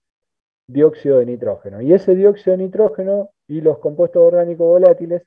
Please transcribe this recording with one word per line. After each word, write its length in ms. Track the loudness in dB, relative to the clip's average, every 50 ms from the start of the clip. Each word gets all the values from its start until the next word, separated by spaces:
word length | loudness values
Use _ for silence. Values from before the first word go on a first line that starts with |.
| _ _ _ _ _ _ _ _ _ _ _ _ _
dióxido 540 | -8 0 2 2 2 2 -2 -2 0 0 0
de 60 | 0
nitrógeno. 560 | -2 -6 -8 -8 -8 -8 -8 -12 -16 -14 -6
Y 100 | 0 0
ese 240 | 0 2 2 0 0
dióxido 400 | 2 2 0 0 0 -2 -2 -2
de 80 | -2 -4
nitrógeno 680 | -4 -2 -2 -2 -2 -2 -6 -6 -4 -4 -4 -6 -10 _ _ _
y 120 | -12 -10 -2
los 200 | -2 -2 -2 -2
compuestos 460 | -4 -6 -4 -2 -2 0 2 2 4
orgánicos 400 | 4 4 2 0 -2 -2 -2 0
volátiles 580 | 2 4 4 4 4 4 2 -2 -8 -8 -8 -8